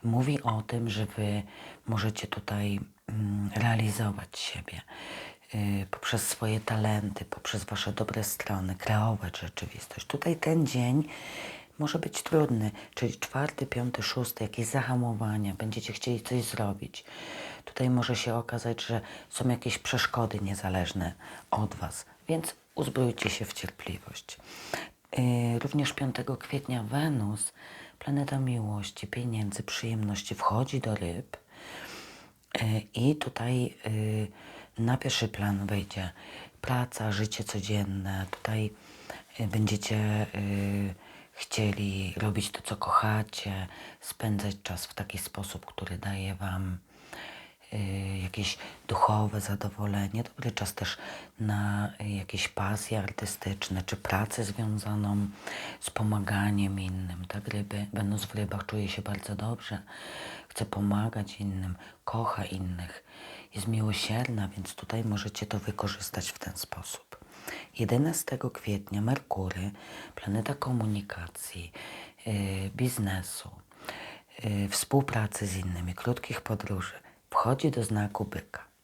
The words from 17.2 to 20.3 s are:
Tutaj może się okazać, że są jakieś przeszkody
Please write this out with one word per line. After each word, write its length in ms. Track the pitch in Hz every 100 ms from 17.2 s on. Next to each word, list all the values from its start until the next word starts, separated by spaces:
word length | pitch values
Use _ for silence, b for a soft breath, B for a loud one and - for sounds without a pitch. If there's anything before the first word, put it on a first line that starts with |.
| B B B B
Tutaj 260 | - - 127
może 260 | 123 120 117
się 180 | 120
okazać, 480 | 117 113 117 120 117
że 180 | - 117 B B B
są 180 | - 131
jakieś 300 | 120 123 -
przeszkody 600 | - 123 - 117 113